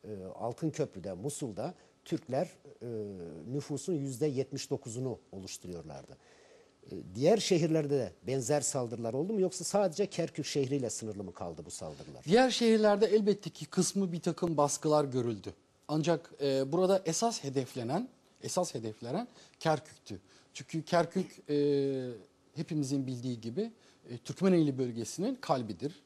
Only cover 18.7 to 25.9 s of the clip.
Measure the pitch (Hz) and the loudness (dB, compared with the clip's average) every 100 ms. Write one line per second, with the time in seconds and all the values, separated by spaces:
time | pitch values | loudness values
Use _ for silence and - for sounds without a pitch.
18.7 | 127 113 107 117 160 247 - - _ 160 | -4 -8 -8 -6 -6 -6 -14 -20 _ 0
19.7 | 156 - - - 92 _ - _ - - | 0 -2 -20 -14 -14 _ -20 _ -18 -8
20.7 | 160 151 175 170 190 185 - - 147 143 | -8 2 2 2 -2 -4 -10 -2 2 4
21.7 | 139 139 135 127 113 - _ _ - 160 | 4 2 -2 -4 -10 -16 _ _ -10 -4
22.7 | 156 131 139 131 127 127 120 113 127 226 | -2 0 -2 -2 -4 -4 -6 -6 -4 -6
23.7 | - _ _ - 120 - - 190 180 151 | -8 _ _ -14 -14 -10 0 4 6 6
24.7 | 131 127 117 113 - 208 262 - 135 107 | 2 -2 -2 -6 -4 -4 -4 0 0 0
25.7 | 87 135 | -6 -6